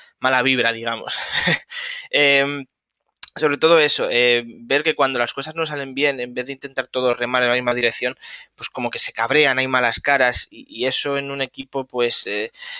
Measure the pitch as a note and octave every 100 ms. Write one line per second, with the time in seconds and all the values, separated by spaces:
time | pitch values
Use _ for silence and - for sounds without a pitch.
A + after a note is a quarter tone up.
0 | - _ C3 C3 C3 C3 A#2 A2+ A#2 A2+
1 | - - - - - - - - - -
2 | - C#3 C#3+ C#3 C#3 C#3+ C3+ _ _ _
3 | _ - - - D3 C#3+ D#3+ E3+ D3 C#3+
4 | G2+ A#2+ B2 A#2+ A#2 A2+ A#2 C#3 D#3 D3
5 | C3+ C3 A#2+ - D3 D#3+ D#3 D3 C3+ C3
6 | D3 C3+ B2 B2 B2+ C3+ C#3 C3+ B2+ C3
7 | B2+ A#2+ B2 B2+ B2 B2 B2 B2 A#2+ -
8 | B2 C3 - - - - - - A#2+ A#2
9 | - - A#2 D3 C#3+ C3 C3 B2+ B2 -
10 | - C#3 B2 A#2+ - A2 - A2+ C3 -
11 | C#3+ C#3 C#3 C#3 C3 - C3+ C#3 C3 B2+
12 | A#2+ - F#2+ G#2 A2 - - -